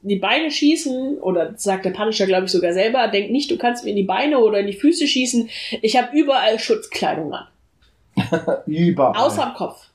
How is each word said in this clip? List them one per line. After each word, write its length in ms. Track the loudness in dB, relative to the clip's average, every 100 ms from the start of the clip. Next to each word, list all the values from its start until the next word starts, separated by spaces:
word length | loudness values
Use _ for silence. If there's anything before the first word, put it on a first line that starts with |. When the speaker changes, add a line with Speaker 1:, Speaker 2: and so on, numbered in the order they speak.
Speaker 1:
in 60 | -2
die 80 | -2
Beine 340 | 0 0 0
schießen“, 680 | 2 2 2 0 -4 -4 -4
oder 340 | -2 0 -2 -4
sagt 280 | -4 -2
der 60 | -2
Punisher, 340 | -2 -2 0 2
glaub 160 | 2
ich, 60 | 2
sogar 220 | 0 0
selber, 320 | 2 0 2 0
„Denk 220 | 0 0
nicht, 200 | -2 -2
du 40 | -2
kannst 280 | -2 -2
mir 60 | -4
in 60 | -2
die 60 |
Beine 360 | 0 0 2 4
oder 180 | 4 2
in 80 | -2
die 60 |
Füße 320 | 2 2 2 2
schießen. 420 | 0 2 0 -2 -8 -10 -2
Ich 140 | 2 2
hab 160 | 2
überall 460 | 2 2 2 2 0
Schutzkleidung 760 | 0 -2 -2 -4 -2 -2 -6
an.“ 140 | -10 -14 _ _ _ _ _ _ -4
Speaker 2:
<laughs> 500 | -2 -2 -2 -4 -4
Überall. 500 | 2 2 4 2 4
Speaker 1:
Außer 200 | 0 0 -4
am 80 |
Kopf. 320 | -4 -10 -10 _